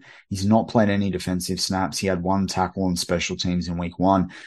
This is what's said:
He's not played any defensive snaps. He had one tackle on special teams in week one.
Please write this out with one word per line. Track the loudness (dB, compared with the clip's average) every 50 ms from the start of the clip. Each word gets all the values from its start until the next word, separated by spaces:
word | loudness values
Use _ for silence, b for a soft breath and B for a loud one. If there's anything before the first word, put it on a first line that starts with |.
| B B B B B B
He's | -6 -2 2
not | 4 4 4 4 4
played | 2 2 4 4
any | 2 2 0 0
defensive | -2 -4 -2 -2 -4 -2 -2 -4 -4 -4
snaps. | -2 -2 -2 -2 -2 -2 -4 -2
He | -2
had | 0 0 0
one | 0 0 0 0 0
tackle | 0 0 0 -2 -2 -2 -2 -2
on | 0 0
special | -2 -2 -2 -2 -2 -2 -4 -4
teams | -4 -2 -2 0 -2 -2 -2
in | -4 -4
week | -6 -6 -2 0
one. | 4 4 4 4 4 0 B B B